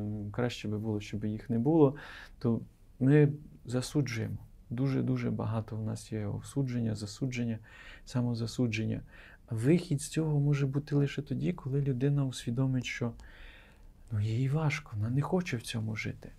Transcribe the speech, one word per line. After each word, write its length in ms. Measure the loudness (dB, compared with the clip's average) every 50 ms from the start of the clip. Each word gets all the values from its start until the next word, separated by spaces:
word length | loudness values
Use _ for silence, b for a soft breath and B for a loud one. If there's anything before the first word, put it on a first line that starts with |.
| -4 -4 -4 -4 -6 -6
краще 360 | -2 -2 -2 -2 -2 -4 -4 -4
би 100 | -2 -2
було, 220 | 0 0 -2 -2
щоб 240 | -2 -4 -6 -4 -2
їх 260 | -2 -4 -4 -2 0
не 80 | 0 2
було. 380 | 4 6 8 8 8 6 6 B B B B B B B B -2
То 220 | 0 2 2 2 -2 -8 -18 -20 -20 -16 -4 2
ми 280 | 6 8 8 8 8 6 4 -2 -10 -16 -20 -16 -10
засуджуємо. 720 | -4 -2 -2 -2 0 0 0 0 0 -2 -4 -4 -4 -6 -8 -10 -14 -20 -20 -12 -8
Дуже-дуже 600 | -2 0 0 2 2 2 2 2 0 0 0 -2
багато 460 | -2 -2 -2 -2 -2 -2 -4 -4 -6
в 60 | -4
нас 300 | -4 -4 -4 -6 -6 -6
є 140 | -6 -4 -2
осудження, 680 | -2 -4 -6 -8 -4 -2 -2 -2 0 0 0 0 0 -2
засудження, 640 | -2 -6 -8 -6 -4 -4 -2 -2 -2 -2 -2 -2 -4 B B B B B B B B B
самозасудження. 960 | -4 -2 0 0 0 0 -2 -2 -4 0 0 0 2 2 0 0 0 -2 -4 -6 B B B B B B B -8 -6
Вихід 520 | -4 2 4 4 4 4 4 0 -2 -2
з 60 | -2 -2
цього 320 | -2 -2 0 2 2 2
може 260 | 4 4 4 2 2
бути 280 | 0 0 -2 -2 2 2
лише 280 | 2 2 2 0 -4
тоді, 300 | -4 -4 -4 -2 0 -2
коли 280 | -2 -2 -4 -2 -2 0
людина 440 | 0 0 0 2 2 2 4 2 2
усвідомить, 600 | 0 -2 -4 -4 -2 0 0 2 2 2 0 -2
що, 280 | -4 -4 -2 -4 -4 -4 B B B B B B B B B B B B B B B -20 -20 -10 -6
ну, 80 | -2 -2
їй 280 | 0 0 0 0 2 2
важко, 440 | 2 2 2 2 0 -2 -6 -8 -4
вона 140 | -4 -2 0
не 120 | 0 0
хоче 340 | 2 2 0 0 0 0 -4
в 60 | -4
цьому 340 | -4 -4 -4 -4 -4 -4 -4
жити. 340 | -4 -6 -6 -8 -8 -12 -16 -18